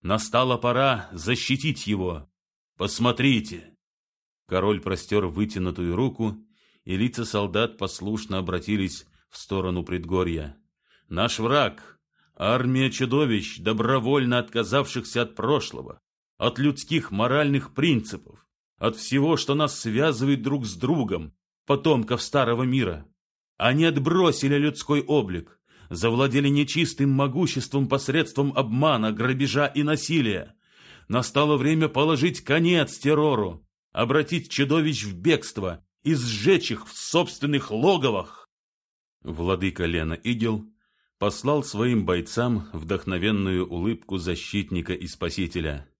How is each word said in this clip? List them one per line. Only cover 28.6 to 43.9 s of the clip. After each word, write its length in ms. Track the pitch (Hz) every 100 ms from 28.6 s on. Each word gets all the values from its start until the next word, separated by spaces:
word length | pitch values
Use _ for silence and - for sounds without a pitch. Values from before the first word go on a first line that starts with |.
| 117 120 151 127 110
грабежа 540 | 107 123 131 135 120 139
и 160 | 143
насилия. 720 | 147 156 - 165 117 92 - _ _ _ - - _
Настало 480 | 120 120 139 147 147
время 320 | 139 160 151
положить 540 | 131 156 143 170 175
конец 560 | - 151 170 175 135 -
террору, 680 | 139 151 151 123 98 80 _ _ _
обратить 580 | - 117 143 147 170 -
чудовищ 540 | - 139 160 156 120
в 120 | 104 90
бегство – 680 | 123 151 - - 92 82 _ _
и 120 | 147
сжечь 560 | 151 120 107 113 185 -
их 160 | 110 -
в 100 | -
собственных 760 | - 160 175 - 147 143 -
логовах". 760 | 107 165 180 131 101 85 - - _ _ _ _ _ _ _
Владыка 640 | - 80 85 92 95 87 85
Лена 320 | 85 80 82
Игел 440 | 117 120 113 107 - _ _ _ _ _
послал 460 | 101 - 131 147
своим 400 | 139 104 120 117
бойцам 640 | 90 90 82 - 123 110 -
вдохновенную 960 | 82 80 98 - 90 101 104 95 92 90
улыбку 520 | 85 98